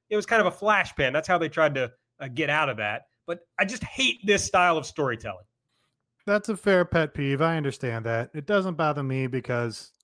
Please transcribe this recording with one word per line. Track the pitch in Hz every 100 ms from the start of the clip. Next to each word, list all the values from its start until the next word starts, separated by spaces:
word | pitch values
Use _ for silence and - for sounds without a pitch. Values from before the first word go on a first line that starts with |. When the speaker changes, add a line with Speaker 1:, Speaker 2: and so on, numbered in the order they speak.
| -
Speaker 1:
it | 208
was | 208
kind | 233
of | 180
a |
flash | - 208 202 165 -
pin. | 135
That's | 143 156
how | 180
they | 160
tried | 160 156 135
to, | 123 - _ -
uh, | 135
get | 120 147
out | 151 147
of | 110
that. | 104 113 - _ -
But | 175 _ -
I | 196
just | 247
hate | - - 262 - 196
this | 202
style | - 185 180 160
of | 135
storytelling. | - 139 113 113 92 92 _ _ _ _ _ _ _ -
Speaker 2:
That's | 208 208
a | 202
fair | 208 185 175
pet | 170 151
peeve. | - 139 135
I | 165 165
understand | 143 - 131 113 113
that. | 113 113
It | 156 143
doesn't | 208 185 160
bother | 156 147
me | 135 131 131
because | 127 120 120 120 110 - _